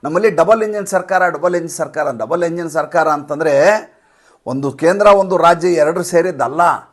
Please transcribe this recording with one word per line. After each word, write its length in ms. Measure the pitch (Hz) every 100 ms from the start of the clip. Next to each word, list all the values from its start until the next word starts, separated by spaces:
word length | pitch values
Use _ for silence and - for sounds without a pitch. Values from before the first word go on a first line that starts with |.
ನಮ್ಮಲ್ಲಿ 260 | 139 170 220
ಡಬಲ್ 340 | 160 170 226
ಇಂಜಿನ್ 240 | 214 214 190
ಸರ್ಕಾರ, 400 | 190 180 185 180
ಡಬಲ್ 260 | 151 175 175
ಇಂಜಿನ್ 220 | 165 143
ಸರ್ಕಾರ, 340 | 151 151 147
ಡಬಲ್ 320 | 123 120 170
ಇಂಜಿನ್ 260 | 170 170 165
ಸರ್ಕಾರ 400 | 156 147 170 160
ಅಂತಂದರೆ 880 | 147 143 147 160 139 165 214 214 _ _ _ _ _ -
ಒಂದು 260 | 131 139
ಕೇಂದ್ರ 340 | 135 160 196 208
ಒಂದು 320 | 202 190 175
ರಾಜ್ಯ 320 | 165 170 175
ಎರಡು 340 | 170 151 170
ಸೇರಿದ್ದಲ್ಲ 580 | 165 170 180 151 123 147 175 123 -